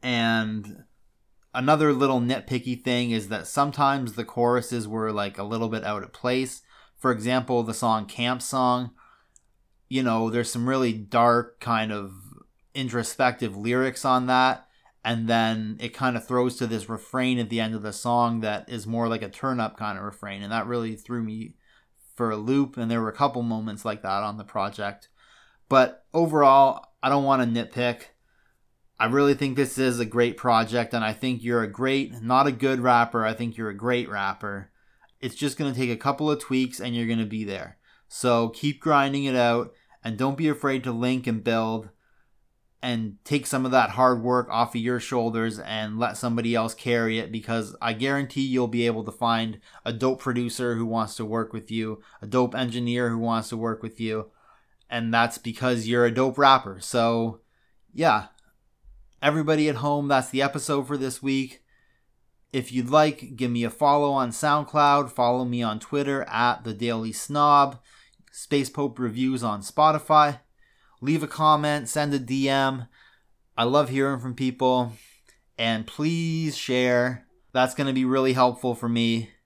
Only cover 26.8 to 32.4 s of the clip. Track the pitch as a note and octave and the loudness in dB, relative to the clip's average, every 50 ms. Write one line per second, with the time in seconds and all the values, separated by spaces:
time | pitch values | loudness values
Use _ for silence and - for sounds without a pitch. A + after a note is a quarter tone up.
26.8 | - _ _ _ - C3+ C#3 C#3+ C#3 C3+ C3+ C3 B2+ A#2+ A#2 A#2 A2+ - - B2+ | -8 _ _ _ 0 2 2 2 4 4 4 4 4 2 0 -2 -4 -4 -4 -2
27.8 | A#2+ A#2+ A#2+ - - - _ _ _ _ _ _ _ _ _ _ _ _ _ _ | -2 -2 -2 -4 -10 -20 _ _ _ _ _ _ _ _ _ _ _ _ _ _
28.8 | _ _ _ _ A2 A2+ A#2+ C#3 C#3+ C#3+ C#3+ C#3 C#3+ C#3 B2+ C3 C#3 C3 C3 C3 | _ _ _ _ 0 2 4 4 4 4 4 2 0 -2 0 0 -2 -2 0 0
29.8 | C3 C3 A#2+ A#2+ A#2+ G#2+ A#2 A#2+ A#2+ A#2+ A2 - - B2+ A#2 A2+ A2+ G#2 A2+ B2 | 0 0 0 0 -4 -2 2 2 2 2 0 -2 0 2 4 4 2 2 0 -2
30.8 | A#2 A2 - A#2 A2 G#2+ G#2+ - - C3 B2+ B2+ A2 A#2 A#2+ A#2 A2+ G#2 G2 - | -2 -2 -2 -2 -2 -2 -4 -4 -4 -4 -4 -4 -2 0 0 0 0 -2 -4 -4
31.8 | B2+ C3 C3+ C#3 C3+ - - A#2 A2 A#2 B2+ C3 | -2 0 0 0 -2 -4 -8 -10 -2 2 4 4